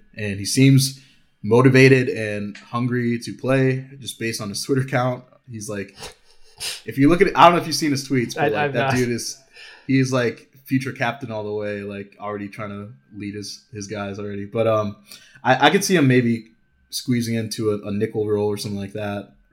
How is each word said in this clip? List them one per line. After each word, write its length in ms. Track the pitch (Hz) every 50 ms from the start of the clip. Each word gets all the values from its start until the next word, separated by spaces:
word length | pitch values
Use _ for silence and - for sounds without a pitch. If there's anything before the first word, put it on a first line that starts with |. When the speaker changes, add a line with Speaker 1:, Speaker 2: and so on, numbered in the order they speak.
| _ _ -
Speaker 1:
and 240 | - 107 104 98 98
he 60 | 101
seems 580 | - - 131 135 135 135 135 135 135 - - - _ _ _ _ _ _ _ -
motivated 680 | 104 113 123 131 135 131 131 135 131 135 131 123 -
and 480 | 87 110 110 107 104 104 104 104 104 -
hungry 640 | - - - 120 123 117 123 123 120 120 117 117
to 140 | - - 98
play 540 | - - 127 135 135 131 131 131 131 131 135 139 135
just 180 | 123 107 - -
based 240 | 113 113 110 -
on 80 | 113 101
his 140 | 98 - -
Twitter 180 | - 139 135
account. 420 | 131 135 139 123 123 127 123 123 - _ _ _ _ -
He's 200 | 117 107 101 107
like, 260 | 104 98 98 - - - - - - _ _ _ _ _ - - _ - - - - - -
if 120 | 113 117 135
you 100 | 139 147
look 140 | 175 175
at 60 | - -
it, 100 | - 117
I 60 | 147
don't 100 | 175 180
know 60 | 165
if 60 | - 170
you've 80 | 147
seen 160 | - 165 151
his 160 | 139 135 - -
tweets, 280 | 143 127 113 113 -
but 100 | 160 147
Speaker 2:
I, 20 | 147
Speaker 1:
like, 80 | 143
Speaker 2:
I've 180 | 147 147 143 131
Speaker 1:
that 140 | - 139 131
Speaker 2:
not. 80 | 127
Speaker 1:
dude 140 | 127 123 120
is, 300 | 120 113 - - - - _ _ _ - - - - - _
he's 260 | - 131 135 131 123
like 380 | 131 127 120 113 - - - _ _ - _
future 260 | - 135 127 127 131
captain 400 | - - 131 117 117 - - 107
all 120 | 110 107 104
the 100 | 104 104
way, 280 | 107 104 104 104 101
like 360 | 101 101 101 101 101 - _ -
already 300 | 101 104 104 101 101 101
trying 200 | - - 107 101
to 200 | 101 101 104 107 127 _ _ _ -
lead 200 | 101 104 101 101
his, 280 | 104 101 - - - _ _
his 160 | - 104 98 98
guys 300 | 107 101 101 98 98 104
already. 280 | 101 104 101 101 101
But, 200 | 101 113 113 110 113
um, 300 | 110 107 107 104 104 - _ _ - - - _ _ - -
I, 240 | 123 131 117 135 156
I 20 |
could 140 | 175 196 196
see 120 | - 190
him 120 | 170 143 131
maybe 400 | 127 127 117 117 117 113 - _ _ _ _ _ _ _ _ _
squeezing 460 | - - - - 123 120 113 113 117
into 340 | 113 110 110 - - 110 107
a, 160 | 104 101 - 104
a 40 |
nickel 360 | 101 101 110 107 - 113 107 104
role 200 | 107 104 104 104
or 100 | 104 101
something 220 | - 107 101 101
like 140 | 98 98 -
that 420 | 107 104 101 101 104 98 - _ _ _ _